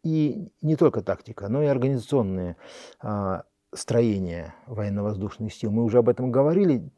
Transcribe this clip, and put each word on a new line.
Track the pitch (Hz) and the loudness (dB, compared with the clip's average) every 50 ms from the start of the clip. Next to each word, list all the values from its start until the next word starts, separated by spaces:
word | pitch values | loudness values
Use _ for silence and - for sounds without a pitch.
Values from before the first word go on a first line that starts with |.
| - | -4
и | 160 160 156 151 139 - 214 175 - - _ | 0 2 2 2 2 0 -4 -10 -12 -10 _
не | - 151 156 | 0 0 4
только | - 170 143 - 110 | 6 4 4 4 2
тактика, | 95 - 90 - - - 110 - 101 101 | -2 -2 -4 -4 -6 -12 -12 -10 -6 -4
но | 120 143 151 | 0 0 2
и | |
организационные, | 143 139 127 123 135 139 120 107 - 143 131 107 95 95 92 90 87 85 - - - - - - - - _ | 2 2 2 2 0 0 -2 -2 0 0 2 2 2 -2 -2 -4 -6 -6 -10 -16 -20 -20 -20 -20 -20 -20 _
а, | - 110 104 101 98 95 92 - - _ _ _ _ _ - | -8 -6 -4 -2 -2 -2 -4 -4 -8 _ _ _ _ _ -16
строения | - - - 117 - 120 113 104 95 92 87 85 87 76 80 - - - | -14 -6 0 2 2 4 2 2 0 -2 -4 -6 -8 -10 -12 -16 -20 -16
военно-воздушных | 131 117 104 104 101 98 101 101 107 107 92 107 98 - - 110 104 - | -12 -8 -6 -4 -4 -2 -2 -2 -4 -4 -4 -6 -8 -6 -8 -10 -10 -8
сил. | - - 107 | -6 -4 -2
Мы | 104 117 117 | 0 0 0
уже | 110 107 | 4 4
об | 123 113 | 4 4
этом | 123 117 - 127 127 | 4 2 0 -2 0
говорили, | 117 135 139 151 170 202 202 175 139 117 - - - | 2 2 2 4 4 4 4 4 2 0 -2 -8 -14